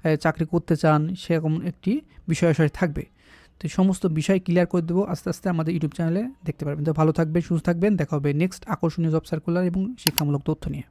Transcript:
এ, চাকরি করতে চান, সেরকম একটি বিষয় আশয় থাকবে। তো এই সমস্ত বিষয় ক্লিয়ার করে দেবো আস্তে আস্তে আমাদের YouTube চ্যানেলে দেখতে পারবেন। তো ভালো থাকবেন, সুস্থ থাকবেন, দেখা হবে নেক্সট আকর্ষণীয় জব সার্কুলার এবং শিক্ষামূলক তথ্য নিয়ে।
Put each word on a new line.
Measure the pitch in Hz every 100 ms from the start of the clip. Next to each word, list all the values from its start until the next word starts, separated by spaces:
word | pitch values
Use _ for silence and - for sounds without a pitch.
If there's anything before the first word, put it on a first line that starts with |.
| 165
এ, | 156
চাকরি | 165 - 156
করতে | 170 - 156
চান, | 160 151 156 185
সেরকম | - 165 160 160 180
একটি | - - 277 - - -
বিষয় | 160 170
আশয় | 156 151 -
থাকবে। | 175 147 - _ _ - - _
তো | 156
এই | -
সমস্ত | 190 185 185 156
বিষয় | 151 190 180
ক্লিয়ার | 175 175
করে | 180 165
দেবো | 175 202
আস্তে | 170 185
আস্তে | 165 190
আমাদের | 170 160 175
YouTube | 151 -
চ্যানেলে | 165 175 247 269 156
দেখতে | - 143
পারবেন। | 147 147
তো | 156
ভালো | 156 156
থাকবেন, | 160 165 -
সুস্থ | 165 -
থাকবেন, | 170 202 190
দেখা | 147 147
হবে | 143 143
নেক্সট | 185 - -
আকর্ষণীয় | 196 165 165 165 160
জব | -
সার্কুলার | 156 - 170 180
এবং | 180 190 254
শিক্ষামূলক | - - 147 143 156
তথ্য | 156 -
নিয়ে। | 143 -